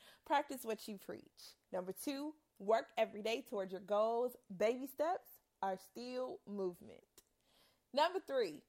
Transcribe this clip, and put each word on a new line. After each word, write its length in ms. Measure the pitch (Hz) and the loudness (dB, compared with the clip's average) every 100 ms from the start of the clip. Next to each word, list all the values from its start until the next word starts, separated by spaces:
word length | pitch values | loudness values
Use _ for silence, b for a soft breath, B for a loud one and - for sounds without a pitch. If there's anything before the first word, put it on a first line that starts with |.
| B B - | B B 0
practice 380 | 285 - 262 | 0 0 -6
what 240 | 226 214 - | -4 -6 -6
you 80 | 196 | -10
preach. 580 | - - - - - - - | -8 -12 -12 -20 -20 -20 -6
Number 220 | 185 185 - | -4 -4 -4
two, 300 | 294 277 302 302 _ - | -2 -2 -4 -6 _ -4
work 280 | 196 226 - - | 4 4 4 0
every 260 | 214 214 | 0 0
day 220 | 214 247 - | -2 -2 -2
toward 220 | 208 190 | -4 -2
your 120 | 190 | -4
goals. 500 | 196 208 220 233 247 - - 180 | 2 4 4 4 0 -2 -8 2
Baby 300 | 214 254 269 | 2 2 -2
steps 420 | - 311 381 - - _ - | 0 0 0 -4 -20 _ -2
are 160 | 196 190 - | -2 -2 -6
still 480 | 233 247 254 254 - - | -10 -6 -4 -4 -6 -8
movement. 520 | 202 185 175 110 - - - - _ b b b b _ | -2 -2 -4 -14 -20 -20 -20 -20 _ b b b b _
Number 240 | 262 330 359 - | 2 4 2 -2
three, 360 | 269 190 - | 0 0 -2